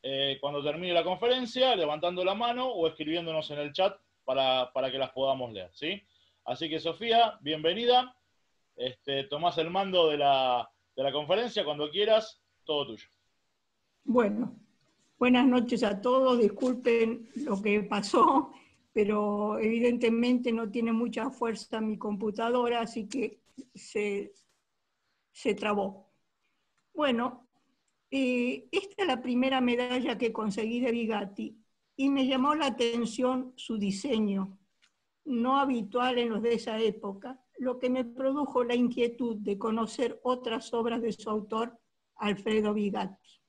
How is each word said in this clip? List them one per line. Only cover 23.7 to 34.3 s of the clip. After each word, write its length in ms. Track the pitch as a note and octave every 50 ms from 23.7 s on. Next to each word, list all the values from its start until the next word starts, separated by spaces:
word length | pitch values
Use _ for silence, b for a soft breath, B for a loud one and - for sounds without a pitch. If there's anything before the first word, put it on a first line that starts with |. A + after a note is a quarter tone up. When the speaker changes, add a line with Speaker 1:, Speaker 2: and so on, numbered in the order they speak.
Speaker 2:
se, 600 | _ - - - - G#3+ G#3 G#3 G3+ G3+ G3+ - - _ _ _ _ _ _ _ _ _ _ _ _ _ _ _ _ _ _ _
se 240 | _ - - A#3 G3+
trabó. 560 | G3 - G#3+ G#3 G3+ G3 G3 - - _ _ _ _ _ _ _ _ _ _ _ _ _ _ _ _ _ _
Bueno, 540 | _ F4 D4+ C#4 A#3+ A3+ A#3+ C4 B3+ - _ _ _ _ _ _ _ _ _ _ _ _ _ _
eh, 580 | - C4+ C4+ B3 B3 B3 A#3+ B3 C4 - - _
esta 300 | - G4 G4 G4 - -
es 40 | G4
la 160 | E4+ B3+ A#3+
primera 380 | B3 B3 A#3+ B3 B3+ C4 C4+ C4
medalla 580 | B3 A#3+ A#3+ A#3+ B3 B3 B3 B3+ B3 C4 B3 G#3
que 140 | B3 A3+
conseguí 480 | A3 - G#3+ G#3+ F#3+ A#3 A3 A3 A#3 A#3+
de 100 | B3+ B3
Bigatti 680 | A3+ A#3 A3+ G#3+ A3 G#3 G3 G3 - - G#3+ - - _ _ _ _ _ _ _ _
y 160 | - C4+ C#4
me 160 | C#4 C#4 C4
llamó 300 | B3+ C4+ B3+ B3+ C#4+ D4+
la 100 | D#4 D#4
atención 840 | C#4 - - A#3+ A#3 A#3 A#3 A#3 - - - B3 B3 B3+ B3+ C4 - -
su 240 | - - - A3+ G#3+
diseño, 800 | G3+ G3 F#3+ - - D4 B3+ A3 G#3+ G3+